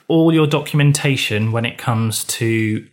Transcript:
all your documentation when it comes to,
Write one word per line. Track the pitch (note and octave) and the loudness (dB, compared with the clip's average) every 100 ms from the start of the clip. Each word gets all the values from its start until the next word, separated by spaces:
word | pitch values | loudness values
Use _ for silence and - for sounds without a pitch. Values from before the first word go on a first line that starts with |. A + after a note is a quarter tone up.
| - | -2
all | E3 E3 | 2 4
your | D#3+ D3+ | 4 2
documentation | D3+ - D3+ C#3+ C#3+ D3 C3 - G#2+ A2 | 0 -2 2 4 4 2 -2 -2 -2 -2
when | A2+ A#2 | -2 -4
it | - | -4
comes | - A2+ A2+ G#2+ | -2 0 0 -4
to, | - - A#2 A2+ A2 G#2+ A2 | -6 -4 -2 0 0 -2 -6